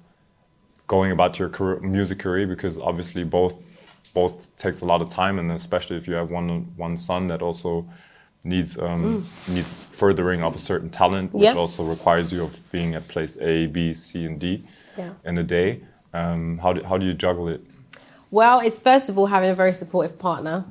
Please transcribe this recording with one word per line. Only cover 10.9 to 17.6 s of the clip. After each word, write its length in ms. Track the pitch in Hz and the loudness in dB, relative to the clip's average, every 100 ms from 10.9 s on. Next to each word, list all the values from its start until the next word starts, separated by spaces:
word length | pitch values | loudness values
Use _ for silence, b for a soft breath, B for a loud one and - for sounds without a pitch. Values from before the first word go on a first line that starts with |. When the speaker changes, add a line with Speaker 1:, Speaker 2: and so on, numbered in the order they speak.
| - 180 196 185 | 2 2 2 -2
Speaker 1:
which 100 | 208 | 4
Speaker 2:
Yeah. 100 | 208 | 4
Speaker 1:
also 320 | 87 85 - 80 | 4 -2 -2 -4
requires 480 | 82 87 85 85 | 0 2 4 2
you 100 | 87 | -2
of 280 | 80 - - | -6 -8 -8
being 200 | 90 85 | -4 -2
at 140 | 80 - | -4 -6
place 300 | 87 78 - | -6 -6 -4
A, 280 | 82 82 80 | 0 2 0
B, 260 | 82 85 | 0 -2
C, 320 | 80 - 87 82 | -2 -8 -8 -6
and 120 | 76 | -4
D 280 | 87 98 b b b b | -4 -4 b b b b
Speaker 2:
Yeah. 140 | 175 - | -12 -10
Speaker 1:
in 140 | 82 87 | -4 -2
a 60 | |
day. 360 | 85 87 95 123 b b b | 0 2 2 -2 b b b
Um, 440 | 85 85 85 82 85 | -6 -4 -2 -4 -2
how 120 | 90 | 0
do, 100 | 90 | 0
how 140 | 92 95 | 0 0
do 80 | 92 | 0
you 80 | |
juggle 340 | 87 92 87 85 | 0 0 0 -2
it? 140 | 82 | -6